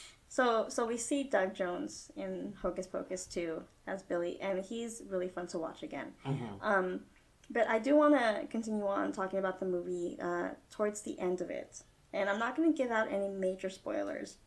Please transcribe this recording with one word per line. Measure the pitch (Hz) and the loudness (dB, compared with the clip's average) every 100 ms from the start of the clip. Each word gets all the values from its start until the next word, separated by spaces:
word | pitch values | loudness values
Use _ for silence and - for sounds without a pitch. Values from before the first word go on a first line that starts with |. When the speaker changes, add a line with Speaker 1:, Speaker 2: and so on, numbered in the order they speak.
| - - - | -18 -20 -4
Speaker 1:
So, | - 247 220 208 | 2 4 4 2
so | - 233 | -2 -2
we | 233 | -2
see | - 285 | 0 -2
Doug | 269 196 190 | 2 2 2
Jones | 196 180 180 - - - - | 0 -2 -2 -6 -10 -12 -8
in | 190 185 196 - | -6 -6 -6 -4
Hocus | 185 185 185 | -2 -2 -4
Pocus | 185 185 185 - | -6 -6 -8 -6
Two | 185 165 160 - - - | -4 -4 -6 -10 -14 -8
as | 185 | -8
Billy, | - 175 175 - | -2 -2 -2 -2
and | 196 190 | -2 -2
he's | 190 233 233 220 196 | -2 -6 -6 -8 -4
really | 185 185 | -2 -2
fun | 180 175 | -4 -6
to | 180 | -4
watch | 160 - | -4 -6
again. | 151 139 - - 135 | -8 -8 -8 -8 -4
Speaker 2:
Mm-hmm. | 143 117 98 | -2 -4 -4
Speaker 1:
Um, | - 98 185 185 - - - _ - | 2 2 2 -4 -8 -20 -20 _ -4
but | 233 226 | 0 2
I | 220 | 2
do | 262 | 6
wanna | 294 294 285 226 208 - | 8 10 8 6 2 -2
continue | 226 226 214 202 | -4 -2 0 0
on | 202 196 | 2 0
talking | 196 190 190 | 0 0 2
about | 190 185 | 0 0
the | 190 | 0
movie, | 175 180 180 175 - | 0 0 -2 -2 -2
uh, | 175 175 - - - | -2 0 -2 -6 -12
towards | - 214 208 | -2 0 0
the | 214 - | -6 -2
end | 180 185 | 0 0
of | 170 | -2
it. | - - - - _ _ | -6 -8 -16 -20 _ _
And | 196 196 | -2 0
I'm | 208 | 2
not | 233 254 | 0 4
gonna | 330 | 4
give | 302 247 | 4 2
out | 220 220 | 2 2
any | 196 196 | 0 -2
major | 196 185 190 190 | 0 -2 -2 -6
spoilers, | - - 208 101 - - - | -6 -4 -2 -2 -4 -8 -12